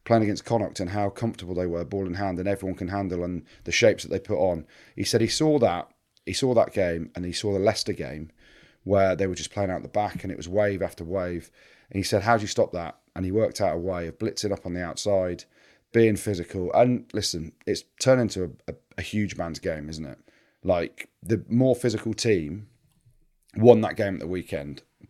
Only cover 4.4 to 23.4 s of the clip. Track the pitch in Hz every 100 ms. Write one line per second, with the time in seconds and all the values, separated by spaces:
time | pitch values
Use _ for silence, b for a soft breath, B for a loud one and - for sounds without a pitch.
4.4 | 92 85 - b b b 98 113 110 -
5.4 | 156 151 110 87 - _ _ _ - 95
6.4 | 131 117 - 104 90 85 82 - 90 87
7.4 | 104 98 101 107 - 85 69 76 80 _
8.4 | b b b b 92 98 95 85 98 87
9.4 | - - 98 90 - 104 104 - 95 -
10.4 | 85 98 104 95 87 - 85 95 90 87
11.4 | - b b b b 98 92 107 104 117
12.4 | 104 - 107 87 82 - _ - 92 104
13.4 | 107 - 98 82 90 90 85 - 110 -
14.4 | 104 98 90 87 87 - 104 98 90 87
15.4 | - b b b b 117 113 104 107 92
16.4 | 85 95 90 101 123 123 - 107 98 85
17.4 | 80 - - 98 - - 127 127 110 95
18.4 | 90 - - - _ - 90 107 101 -
19.4 | 82 78 92 78 76 78 73 57 _ b
20.4 | b b 90 90 80 - - _ - 110
21.4 | - 117 131 123 123 110 113 107 120 98
22.4 | 73 95 104 _ _ _ _ _ _ _